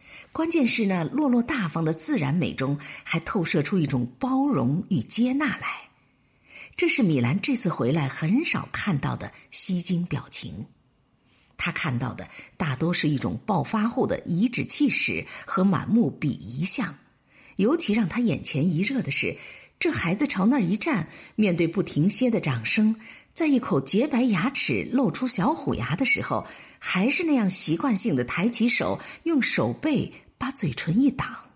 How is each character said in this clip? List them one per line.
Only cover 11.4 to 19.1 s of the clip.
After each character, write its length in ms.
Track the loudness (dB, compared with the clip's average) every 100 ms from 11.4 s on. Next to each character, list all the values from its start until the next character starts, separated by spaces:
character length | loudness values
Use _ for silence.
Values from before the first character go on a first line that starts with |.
| _ -6
他 140 | -4
看 260 | -2 -2 -2
到 160 | -2
的 160 | -6 -12 -16 -12 -4
大 180 | -2
多 180 | 0 0
是 160 | 2 2
一 80 | 0
种 240 | -2 -4 0
暴 160 | 0
发 240 | 0 0 0
户 180 | 0
的 140 | 0 -2 -2
颐 220 | 0 0
指 160 | 0
气 240 | -2 2 2
使 360 | 2 0 -4 -8 -12 -4
和 160 | 2
满 260 | 2 2 2
目 220 | 2 2 0
鄙 60 | -4
夷 380 | -4 -6 -4
相。 320 | -2 -2 -4 -8 _ _ _ _ -10 0
尤 140 | 2 2
其 160 | 2
让 160 | 2 0
他 120 | 0
眼 220 | 0 0
前 260 | -2 0 2
一 140 | 2
热 180 | 0 -2
的 100 | -2